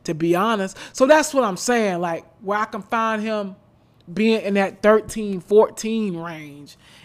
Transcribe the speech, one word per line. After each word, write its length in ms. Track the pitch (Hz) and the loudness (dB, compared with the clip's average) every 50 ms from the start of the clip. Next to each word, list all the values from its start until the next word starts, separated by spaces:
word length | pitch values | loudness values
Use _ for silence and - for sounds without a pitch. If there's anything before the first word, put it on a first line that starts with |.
| - | -8
to 100 | - 165 | -6 -4
be 220 | 151 170 170 175 | -2 2 2 2
honest. 400 | 175 202 233 226 202 190 190 - - - - - | 2 2 0 0 -2 -2 -6 -8 -12 -18 -8 -2
So 120 | - 262 | 2 4
that's 300 | 269 302 311 294 - - | 6 6 6 4 2 0
what 80 | 269 240 | 0 0
I'm 140 | 202 180 | 0 -2
saying. 440 | - - 247 247 233 214 196 180 170 | -4 -2 0 0 0 0 0 -2 -2
Like, 240 | 180 170 165 139 - _ _ - | -4 -4 -6 -6 -10 _ _ -12
where 180 | 208 190 202 208 | -6 -4 -2 -2
I 80 | 220 | -2
can 160 | 220 - 202 190 | -4 -6 -10 -8
find 380 | - 240 226 226 220 220 208 | -4 -4 -2 -2 -2 -2 -4
him 360 | 208 226 214 214 202 190 190 - _ _ _ _ _ _ _ _ _ 170 170 | -4 -4 -4 -4 -6 -8 -12 -16 _ _ _ _ _ _ _ _ _ -10 -2
being 300 | 190 214 226 226 214 - | 0 2 2 2 2 0
in 120 | 202 196 | 0 0
that 280 | 202 196 185 - - - | 0 0 0 -2 0 4
thirteen, 580 | 208 220 214 - - - 226 214 202 196 180 | 4 4 4 2 -2 -8 -8 -6 -6 -6 -6
fourteen 800 | - - 208 214 220 - - - - 220 226 226 214 196 170 165 | -2 2 6 6 6 4 2 -6 -6 -4 -4 -2 -2 -4 -4 -6
range 580 | 165 170 165 156 151 147 143 147 143 139 - _ _ - - - - | -8 -10 -12 -12 -16 -16 -18 -20 -20 -20 -20 _ _ -20 -20 -20 -18